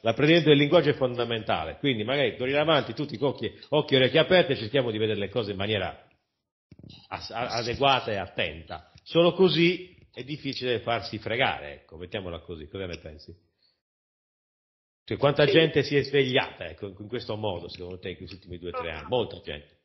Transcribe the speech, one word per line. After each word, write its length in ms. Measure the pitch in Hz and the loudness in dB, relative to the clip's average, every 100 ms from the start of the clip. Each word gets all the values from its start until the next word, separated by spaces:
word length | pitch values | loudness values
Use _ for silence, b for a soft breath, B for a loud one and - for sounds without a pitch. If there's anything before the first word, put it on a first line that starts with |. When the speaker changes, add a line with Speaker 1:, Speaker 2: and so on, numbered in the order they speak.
Speaker 1:
l'apprendimento 480 | 113 117 147 170 151 | 0 2 6 6 8
del 80 | 143 | 6
linguaggio 320 | 147 170 147 | 8 6 4
è 40 | |
fondamentale, 840 | - 127 120 117 113 104 101 80 - | 2 -2 -2 -2 -4 -2 -2 -2 -2
quindi 240 | 143 117 | 0 0
magari 320 | 107 143 123 - | 0 2 0 0
d'ora 140 | 127 | -2
in 80 | 143 | 0
avanti 360 | 156 151 117 | 4 4 2
tutti 240 | 113 143 117 | -6 -8 -2
con 120 | 139 | -2
occhi, 240 | - 107 B B | -2 -8 B B
occhi 240 | 147 147 | 0 4
e 40 | 139 | 4
orecchie 220 | 127 143 | 4 4
aperte, 360 | 156 185 170 113 | 4 4 4 -2
cerchiamo 360 | 107 139 120 | 0 -2 0
di 60 | 107 | -2
vedere 220 | 110 104 | -2 -2
le 100 | 98 | -2
cose 220 | 123 104 | -4 -4
in 60 | 95 | -4
maniera 400 | 101 107 87 - _ _ _ _ _ _ _ - - - _ | -2 -2 -2 -8 _ _ _ _ _ _ _ -20 -20 -20 _
as-, 220 | 95 - | -12 -10
a-, 180 | 110 120 | -6 -4
adeguata 600 | 113 117 117 139 131 - | -4 -4 2 4 4 2
e 60 | 101 | -4
attenta. 760 | 90 - 92 78 80 78 - - | -6 -6 -6 -6 -14 -16 -16 -20
Solo 300 | - 165 170 | -2 4 4
così 600 | 170 185 151 170 180 - - _ | 6 4 6 2 2 -8 -20 _
è 100 | - | -18
difficile 560 | 123 147 139 127 127 117 | -12 -10 -8 -6 -4 -4
farsi 380 | 117 117 95 107 | -2 -4 -4 -10
fregare, 560 | - 113 127 71 73 | -6 -2 0 -2 -10
ecco, 240 | 71 _ 80 | -16 _ -16
mettiamola 420 | 90 110 92 82 | -10 -8 -8 -10
così, 280 | - 82 73 | -12 -14 -12
cosa 200 | 95 92 | -10 -10
ne 100 | 82 | -10
pensi? 360 | 80 78 - 90 _ _ _ _ _ _ _ _ _ _ _ _ _ _ _ _ - | -14 -18 -20 -20 _ _ _ _ _ _ _ _ _ _ _ _ _ _ _ _ -10
Cioè, 120 | 107 | 0
quanta 280 | 139 143 147 | 0 4 4
Speaker 2:
Sì. 60 | |
Speaker 1:
gente 300 | 160 160 151 | 6 4 2
si 120 | 135 143 | 2 0
è 80 | |
svegliata, 640 | 127 143 131 127 - - 87 | 2 0 2 0 -2 -10 -14
ecco, 200 | 82 104 | -12 -14
in 200 | 95 104 | -14 -10
questo 300 | 120 - 107 | -10 -8 -6
modo, 320 | 107 87 85 | -4 -6 -10
secondo 300 | - 90 92 | -14 -14 -12
te, 100 | 95 | -12
in 80 | 85 | -12
questi 180 | 92 95 | -14 -18
ultimi 240 | 87 87 | -16 -12
due 120 | 87 | -10
o 60 | 82 | -8
tre 140 | 82 | -8
anni? 160 | 78 76 | -10 -4
Molta 320 | 123 98 90 | -2 -2 -8
gente. 360 | - 73 - _ | -12 -14 -14 _